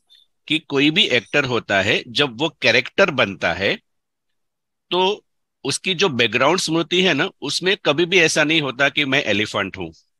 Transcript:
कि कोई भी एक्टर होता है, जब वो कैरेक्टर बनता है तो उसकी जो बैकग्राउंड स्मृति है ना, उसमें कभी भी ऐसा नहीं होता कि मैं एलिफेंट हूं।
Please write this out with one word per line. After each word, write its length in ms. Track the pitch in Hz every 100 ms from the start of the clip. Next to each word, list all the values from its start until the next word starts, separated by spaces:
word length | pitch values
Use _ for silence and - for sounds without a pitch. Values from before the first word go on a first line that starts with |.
| _ _ _ _ -
कि 120 | 156
कोई 320 | - 139 143
भी 160 | 160 214
एक्टर 360 | 120 - 147
होता 380 | 135 120 - 98
है, 220 | 95 156 -
जब 320 | 117 147 113
वो 180 | 156 -
कैरेक्टर 500 | 127 113 127 - 196
बनता 420 | 135 110 95 95
है 220 | 82 101 196 _ _ _ _ _ _ _ _ _ _ _
तो 340 | 175 185 208 _ _ _ _ 135
उसकी 280 | - 185
जो 160 | 185 196
बैकग्राउंड 500 | 123 117 113 135 180
स्मृति 440 | - 160 160 180
है 100 | 185
ना, 160 | 143 156 -
उसमें 360 | 143 - 180 202 170
कभी 200 | 143 175
भी 140 | 190
ऐसा 240 | 160 165
नहीं 180 | 147 160
होता 280 | 147 120 143
कि 160 | 151 143
मैं 180 | 131
एलिफेंट 540 | 110 101 107 107 95 95
हूं। 140 | 85 80 _